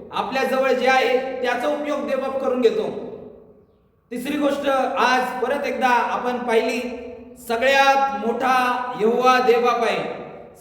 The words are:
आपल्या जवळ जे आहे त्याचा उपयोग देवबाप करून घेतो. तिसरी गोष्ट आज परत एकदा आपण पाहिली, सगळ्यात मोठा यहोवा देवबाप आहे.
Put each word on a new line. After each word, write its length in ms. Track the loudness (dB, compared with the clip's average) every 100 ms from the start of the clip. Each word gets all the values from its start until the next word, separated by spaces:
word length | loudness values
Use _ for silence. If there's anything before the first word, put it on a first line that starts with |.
| -8
आपल्या 320 | -6 -4 -2
जवळ 280 | 0 0 2
जे 160 | 2 4
आहे 540 | 4 4 0 -2 -4
त्याचा 260 | -2 -2 -2
उपयोग 420 | -2 -2 -4 -2
देवबाप 280 | -4 -2 -2
करून 200 | -2 2
घेतो. 280 | 2 2 -2 -6 -10 -12 -16 -20 -20 -20 _ _ _ _ _
तिसरी 260 | -8 -4 0
गोष्ट 320 | 0 0 0 0 0 0
आज 440 | 2 2 0 -4
परत 220 | -2 -2 -4
एकदा 220 | 0 2
आपण 500 | 2 2 -2 -4 -4
पाहिली, 420 | 0 0 0 -2 -6 -10 -12 -16 -18 -18 -6
सगळ्यात 800 | 0 2 4 6 4 2 -2 -4
मोठा 640 | -2 2 2 2 -2 -4 0
यहोवा 380 | 0 4 4 4
देवबाप 440 | 4 4 2 2
आहे. 440 | 0 -2 -4 -8 -12 -16 -20 -12